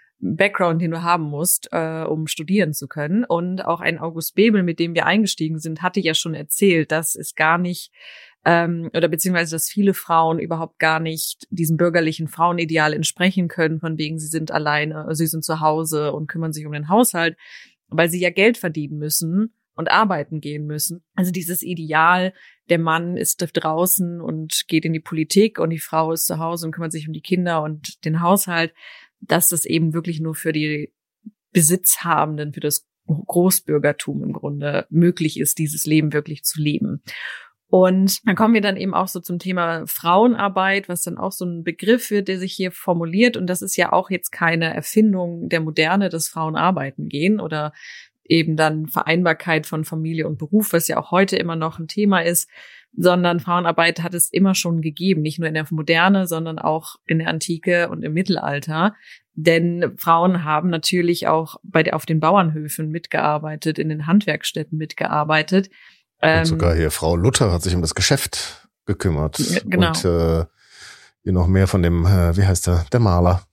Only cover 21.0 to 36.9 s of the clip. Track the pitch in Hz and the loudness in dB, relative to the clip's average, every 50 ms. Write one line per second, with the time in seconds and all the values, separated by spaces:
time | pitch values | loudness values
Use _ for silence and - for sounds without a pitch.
21 | _ _ _ - 180 185 180 185 165 170 180 - - - 180 165 160 156 151 156 | _ _ _ -4 -2 -2 -2 -4 -4 -6 -6 -6 -6 -6 -8 -8 -4 0 2 4
22 | 160 170 180 180 180 185 185 _ - - _ _ _ - 175 165 165 160 160 165 | 4 4 4 4 2 -2 -4 _ -18 -20 _ _ _ 0 0 2 2 2 0 0
23 | 170 175 180 - 151 - - - 175 165 - 165 - 156 156 165 180 180 - - | -2 -2 -4 -4 -2 -4 -4 -4 -4 -4 -2 -2 -2 0 0 0 0 0 0 0
24 | 180 170 175 170 165 - 156 160 160 156 - - - - 170 160 160 160 160 156 | -2 -4 -6 -8 -8 -6 -6 -6 -6 -4 -4 -4 -2 0 0 0 0 0 -2 -4
25 | - - 165 156 156 - - 196 220 220 - - 165 165 165 151 - - - 160 | -4 -6 -4 -4 -2 2 4 4 4 4 2 0 -2 -2 -2 -4 -6 -4 -2 -2
26 | 160 160 165 165 - - 175 160 165 165 175 165 165 160 160 170 170 160 156 160 | 0 0 -2 -2 -4 -4 -4 -4 -4 -4 -4 -6 -6 -8 -6 -6 -6 -6 -6 -8
27 | 151 156 156 151 - - 185 180 175 175 165 156 151 156 156 151 - - - _ | -8 -10 -10 -10 -6 -2 0 0 0 0 0 -2 -2 -4 -6 -8 -10 -14 -14 _
28 | - 156 160 165 170 170 196 196 - 185 170 165 165 165 - _ - - - - | -4 -2 0 2 4 4 4 4 2 0 -2 -2 -2 -2 -4 _ -20 -20 -20 -20
29 | - _ _ _ - - 156 170 - - 175 160 - - 160 160 165 160 156 165 | -20 _ _ _ -4 0 0 2 2 2 0 -2 -2 0 0 0 0 0 0 -2
30 | 160 175 165 151 160 160 156 - - 165 156 151 151 151 151 147 151 - _ _ | -4 -4 -4 -4 -4 -6 -6 -6 -4 -4 -2 -2 -2 -2 -4 -6 -8 -10 _ _
31 | _ _ _ _ - - - _ _ _ - 180 156 156 180 180 - - - - | _ _ _ _ -20 -20 -20 _ _ _ 2 2 4 4 2 2 2 0 -2 0
32 | - 175 160 151 151 156 151 147 151 151 - 156 - 151 147 - - _ _ _ | 0 0 0 0 0 0 -2 -6 -6 -8 -8 -6 -4 -4 -4 -4 -8 _ _ _
33 | _ - 151 160 - - - 175 175 190 185 - - - 151 147 143 147 147 - | _ -4 -4 -4 -4 -2 2 2 4 4 2 0 0 -2 0 0 2 0 -2 -2
34 | - 151 143 143 139 139 143 - - 143 147 143 143 147 143 143 - - 151 165 | -4 -8 -6 -6 -6 -6 -6 -6 -6 -8 -6 -6 -4 -4 -4 -4 -4 0 2 4
35 | 170 180 175 - 160 151 - - 147 - - - 156 147 156 - - 156 156 156 | 4 4 4 2 -2 -4 -2 -2 -4 -2 -2 -2 -4 -4 -4 -4 -2 0 0 0
36 | 151 151 147 147 147 160 147 - - - - 156 151 151 147 - - - | 0 0 -2 -4 -4 -6 -8 -8 -8 -6 -4 -2 -2 -2 -2 -2 -2 -4